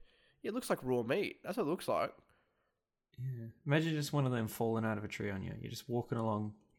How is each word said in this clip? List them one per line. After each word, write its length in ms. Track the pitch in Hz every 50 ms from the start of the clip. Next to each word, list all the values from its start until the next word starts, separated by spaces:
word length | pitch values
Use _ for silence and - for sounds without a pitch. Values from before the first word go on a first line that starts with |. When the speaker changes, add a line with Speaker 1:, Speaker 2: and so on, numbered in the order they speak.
| - - _ _ _ _ _ _
Speaker 1:
Yeah, 80 | - -
it 40 | 214
looks 160 | 254 - -
like 80 | 190 -
raw 200 | 131 127 127 123
meat. 360 | 110 113 147 208 170 98 - - -
That's 120 | 160 185
what 100 | 247 180
it 40 | 143
looks 180 | 175 - - -
like. 240 | 104 80 107 - - - - _ _ _ _ _ _ _ _ _ _ _ _ _ _ _ _ _ _ 123
Speaker 2:
Yeah. 280 | 127 135 123 117 117 117 - _ _
Imagine 280 | 147 143 156 160 165 156
just 180 | 151 147 -
one 140 | 151 143 135
of 60 | 127
them 140 | 127 120 110 104
falling 360 | - - 117 113 113 113 113
out 140 | 110 110 104
of 60 | 107
a 40 | 101
tree 220 | - - - 101
on 120 | 98 98
you. 100 | 92 92 101 110
You're 100 | - 113
just 180 | 117 - - -
walking 300 | 117 120 120 - 120 113
along 360 | 113 110 107 107 107 107 - - _ _ _